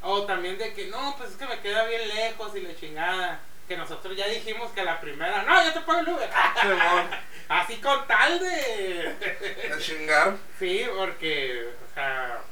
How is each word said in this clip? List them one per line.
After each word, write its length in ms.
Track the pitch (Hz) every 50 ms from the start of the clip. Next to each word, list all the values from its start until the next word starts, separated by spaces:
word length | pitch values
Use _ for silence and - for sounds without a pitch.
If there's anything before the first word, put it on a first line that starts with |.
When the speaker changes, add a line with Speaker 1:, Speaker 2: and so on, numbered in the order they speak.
Speaker 1:
O 220 | - 190 196 202 202
también 320 | 202 190 175 175 180 190 196
de 140 | 220 220
que, 160 | 214 202 185 180
"No, 260 | 208 254 277 285 277 -
pues, 120 | 247 233
es 40 | 190
que 100 | - 269
me 140 | 262 226 220
queda 240 | 202 202 208 220 226
bien 240 | 226 226 226 226 214
lejos 480 | 208 214 220 226 220 - 214 - 196
y 60 | 196
la 120 | 185 175 160
chingada". 680 | - 170 151 151 156 165 180 185 185 180 175 165 - - - - - - -
Que 80 | 180
nosotros 400 | 175 - 156 160 - - 185 196
ya 100 | 196 196
dijimos 460 | 208 226 220 202 220 214 226 240 -
que 100 | - 202
la 180 | 185 - - -
primera, 420 | - 151 - - - 180 202 -
"No, 220 | - 277 349 359 330
yo 80 | 320
te 80 | 311 330
pago 180 | 320 330 320 349
el 80 | 320 330
Uber". 200 | 359 294 233 - - - - - - 233
Speaker 2:
Simón. 480 | 214 202 185 175 170 175 175 175 175 - - - - -
Speaker 1:
<laughs> 180 | - - - -
Así 280 | 151 294 294 - 226 -
con 240 | - 277 269 262 - -
tal 320 | 349 - - 302 349 349
de 760 | 370 359 359 311 269 262 453 403 - 185 180 339 - 294 302 - 415 370 - - - - - - - -
Speaker 2:
De 100 | - -
chingar. 580 | - 160 160 156 156 156 151 151 165 190 208 202 - - - -
Speaker 1:
Sí, 280 | 190 180 185 208 240 247 196
porque, 760 | 190 190 180 175 - 160 160 151 143 135 127 123 120 117 120 120 - - -
o 60 | -
sea 460 | 143 139 135 131 131 127 123 120 117 - -